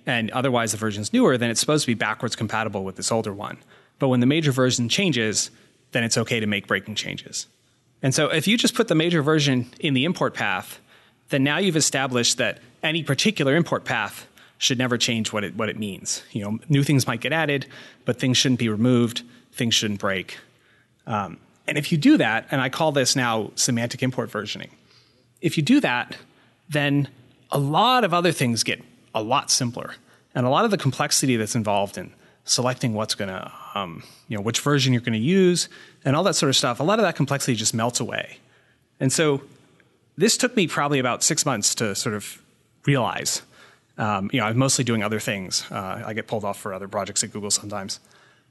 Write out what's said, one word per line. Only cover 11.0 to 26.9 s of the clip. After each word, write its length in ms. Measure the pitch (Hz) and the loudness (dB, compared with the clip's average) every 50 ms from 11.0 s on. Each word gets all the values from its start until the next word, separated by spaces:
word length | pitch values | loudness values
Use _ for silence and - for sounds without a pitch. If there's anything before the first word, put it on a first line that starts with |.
| _ _ _ _ _ - | _ _ _ _ _ -4
then 140 | 151 139 135 | 0 0 2
now 140 | 143 147 | 2 2
you've 200 | 170 202 190 156 | 2 2 2 2
established 600 | 156 139 - - 135 135 131 123 120 117 - - | 2 0 2 0 0 -2 0 0 2 2 2 0
that 220 | - 120 101 95 - - - _ - - | 0 0 -2 -2 -6 -14 -20 _ -4 -2
any 180 | 156 160 170 | -2 -2 -2
particular 540 | 147 - 135 - - 220 208 - 143 135 143 | 0 -2 0 2 2 0 2 2 2 2 4
import 280 | 170 - - 135 107 - | 2 2 2 -2 -4 -2
path 440 | - 131 113 104 95 - - - - _ - - - _ - | -2 -2 -2 -2 -4 -8 -12 -18 -20 _ -20 -20 -20 _ -2
should 180 | - - 131 | 0 0 2
never 200 | 117 131 120 123 | 2 2 0 2
change 360 | 113 - 131 120 113 107 - 113 | 0 0 0 0 -2 -2 -2 -4
what 100 | 104 101 | -4 -4
it, 120 | 87 92 | -4 -4
what 140 | 110 110 104 | -4 -4 -4
it 100 | - 107 | -4 -6
means. 420 | 107 101 92 - 101 - - - - - | -8 -8 -8 -10 -8 -8 -8 -8 -8 -8
You 120 | - 104 101 | -8 -6 -4
know, 160 | 104 110 113 - - | -4 -6 -6 -2 2
new 140 | 147 139 143 | 2 2 4
things 240 | 160 147 131 - | 4 2 2 2
might 140 | - 120 107 | 0 -4 -4
get 100 | - 127 151 | -2 -2 0
added, 320 | 165 156 143 143 135 135 - - - - - - _ - | 0 0 0 0 -2 -4 -8 -16 -20 -20 -20 -20 _ -4
but 160 | - - - | -4 -2 0
things 180 | 139 127 120 | 0 2 2
shouldn't 220 | - - 135 127 113 | 2 4 2 2 2
be 100 | 120 110 | 2 -2
removed, 540 | 107 104 120 127 127 120 120 110 117 - - - - - _ _ - | 0 2 4 4 4 4 4 2 -2 -6 -12 -14 -20 -20 _ _ -6
things 200 | - 123 113 107 | -4 -2 0 0
shouldn't 280 | - 113 107 101 98 | 0 0 -2 -4 -2
break. 360 | 107 98 95 92 90 - - - - _ _ _ _ _ _ _ _ _ _ _ - | -2 -2 -2 -2 -4 -8 -14 -18 -20 _ _ _ _ _ _ _ _ _ _ _ -10
Um, 300 | 135 113 104 98 85 85 - _ _ _ _ - | -4 -4 -4 -4 -6 -10 -16 _ _ _ _ -6
and 120 | - 147 147 | -4 -4 -2
if 120 | 143 - | -2 0
you 60 | 175 | 0
do 200 | 147 208 277 311 | 4 6 6 6
that, 300 | 196 135 110 110 113 - - | 6 4 2 0 -2 -2 -2
and 100 | 151 135 | -2 0
I 80 | 127 135 | 0 -2
call 220 | - - 160 156 | 0 0 0 2
this 240 | 139 143 123 - - | 2 2 2 2 2
now 360 | 139 123 120 113 113 101 - - | 0 0 0 0 -2 -2 -4 -4
semantic 480 | - - 135 120 117 120 120 - - 131 | -4 -2 0 0 0 -2 -4 -4 -2 -2
import 260 | 127 127 - 117 101 | -2 -2 -2 -6 -4
versioning, 400 | - 107 101 104 - 87 85 - - _ _ _ _ _ _ _ _ _ _ _ _ - | -4 -6 -6 -6 -10 -12 -12 -16 -18 _ _ _ _ _ _ _ _ _ _ _ _ -4
if 160 | - 156 - | -4 -2 0
you 60 | 165 147 | 0 2
do 160 | - 262 294 | 4 4 4
that, 380 | 226 139 123 123 - - - - - _ _ _ _ _ _ _ _ - | 4 2 0 0 -2 -6 -10 -18 -18 _ _ _ _ _ _ _ _ -2
then 380 | 147 147 143 143 | 0 2 2 4